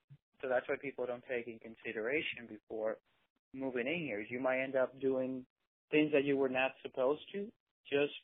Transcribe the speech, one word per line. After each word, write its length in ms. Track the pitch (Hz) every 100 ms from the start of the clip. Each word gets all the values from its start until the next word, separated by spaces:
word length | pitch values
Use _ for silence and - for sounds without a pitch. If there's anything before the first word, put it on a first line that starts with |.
| _ - _ -
So 60 | 135
that's 200 | 127 -
why 60 | 139
people 260 | 139 127 123
don't 180 | 123 -
take 180 | 123 117
in 120 | 113
consideration 840 | 113 117 120 110 110 151 - - 117
before 480 | 107 - 110 110 107 _ _ _ _ _
moving 320 | 131 135 123 120
in 140 | 170
here. 240 | 147 104 107
You 120 | 123
might 200 | 131 131
end 160 | 135 131
up 220 | 127 135
doing 440 | 135 131 131 131 127 _ _ _ -
things 200 | 151 151
that 120 | 143
you 120 | 139 139
were 120 | 131
not 240 | 131 131 -
supposed 400 | 135 135 127 151 -
to 140 | 196 208 - _ _ -
just 220 | 139 143 -